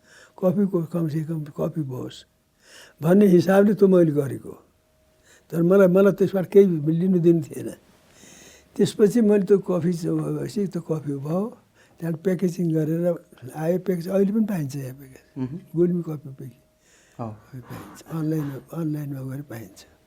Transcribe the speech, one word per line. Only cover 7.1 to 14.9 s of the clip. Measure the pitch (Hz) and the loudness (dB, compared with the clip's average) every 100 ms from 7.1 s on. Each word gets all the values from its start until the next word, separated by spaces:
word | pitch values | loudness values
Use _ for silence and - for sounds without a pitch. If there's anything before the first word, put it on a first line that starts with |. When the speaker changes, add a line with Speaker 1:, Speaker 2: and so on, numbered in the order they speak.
| 180 | 4
Speaker 1:
दिनु | 170 170 | 4 4
थिएन। | - - - - _ _ _ _ - - - - _ - | 0 -10 -12 -14 _ _ _ _ -20 -20 -20 -20 _ -2
त्यसपछि | 202 - 208 240 | 0 2 2 4
मैले | 208 208 185 | 4 2 4
त्यो | 196 | 2
कफी | 190 180 165 | 2 -2 -2
चाहिँ | 165 165 156 | -2 -4 -4
भएपछि | 151 151 143 208 190 | -4 -6 -6 -6 -6
त्यो | 175 | -6
कफी | - 156 139 139 | -6 -6 -6 -8
भयो, | 147 175 226 - _ _ _ - | -6 -4 -6 -10 _ _ _ -10
त्यहाँबाट | 165 160 | -8 -4
प्याकेजिङ | 190 180 185 170 170 | -4 -2 -2 -2 -2
गरेर | 160 156 165 175 160 - _ 123 147 | 0 -2 -2 -2 -4 -8 _ -16 -6
आयो, | 160 180 | -2 -2
प्याकेज | 190 175 170 | -2 -4 -2
अहिले | 196 196 | 0 0
पनि | 226 208 | 0 -2
पाइन्छ | 185 139 143 | -2 -6 -8
यहाँ | 131 | -10